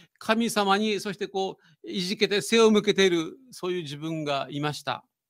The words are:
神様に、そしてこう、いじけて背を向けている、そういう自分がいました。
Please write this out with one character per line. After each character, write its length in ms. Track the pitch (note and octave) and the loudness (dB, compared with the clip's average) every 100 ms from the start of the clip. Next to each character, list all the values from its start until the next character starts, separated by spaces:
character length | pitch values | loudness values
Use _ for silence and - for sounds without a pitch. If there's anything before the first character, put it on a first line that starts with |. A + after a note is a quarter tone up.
| _ _ | _ _
神 320 | - A3+ A#3 | -2 0 0
様 280 | G#3+ G3 G3 | 0 2 2
に、 220 | A3 G3 | 2 -2
そ 120 | G#3 | -6
し 40 | F#3 | -8
て 100 | G3+ | -6
こ 320 | F#3+ F#3+ - _ _ | -4 -6 -6 _ _
う、 80 | - | -10
い 100 | G3+ | -6
じ 160 | F3+ G#3+ | -4 0
け 120 | G3 | 0
て 140 | G3+ | 0
背 180 | - A3+ | 2 6
を 100 | A3 | 6
向 120 | G#3 | 6
け 120 | G3+ | 2
て 120 | F#3 G3 | 4 4
い 40 | |
る、 260 | E3+ D#3+ - _ | 4 -2 -10 _
そ 200 | - F#3 | -10 -6
う 20 | |
い 80 | F3+ | -4
う 20 | |
自 140 | D3 D3 | -6 -8
分 260 | D#3+ D#3+ | -8 -6
が 240 | D3 C#3 C3+ | -4 -4 -4
い 100 | D3 | -4
ま 120 | D3+ | -4
し 120 | C#3+ | -4
た。 200 | - - _ _ _ | -6 -8 _ _ _